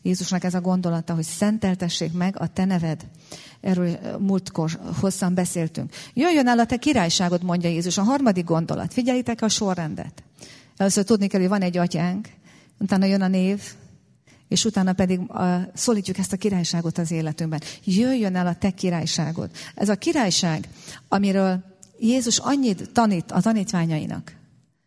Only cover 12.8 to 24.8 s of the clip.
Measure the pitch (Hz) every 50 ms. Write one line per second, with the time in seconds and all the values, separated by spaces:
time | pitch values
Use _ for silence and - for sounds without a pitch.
12.8 | 202 185 202 190 196 190 196 196 190 185 190 185 185 190 202 202 - - - -
13.8 | - - - - _ _ _ _ _ _ - _ _ - 175 - - 220 - 196
14.8 | 190 190 180 196 185 180 185 180 180 - - - 180 180 180 180 185 - - -
15.8 | - 247 226 202 185 - 185 - 185 - 202 185 - 208 196 180 165 - - 170
16.8 | 170 160 160 180 170 160 170 160 160 156 147 - 165 160 160 151 - - - -
17.8 | - 202 180 208 240 254 269 240 214 190 185 180 180 180 170 - 196 196 185 -
18.8 | - 180 175 160 165 160 - - - 156 165 - - - - - - - - -
19.8 | 202 208 202 202 - 339 320 294 226 180 - - 185 165 156 - - - - -
20.8 | - - - - - _ 196 196 202 196 190 196 190 190 185 185 - - - _
21.8 | - - - - 226 220 254 262 240 233 - - - 247 285 285 262 226 185 -
22.8 | - - - 240 226 214 190 165 - - - 180 185 226 226 214 185 - - 175
23.8 | 165 165 160 151 - - - 170 165 - - - - _ _ _ _ _ _ _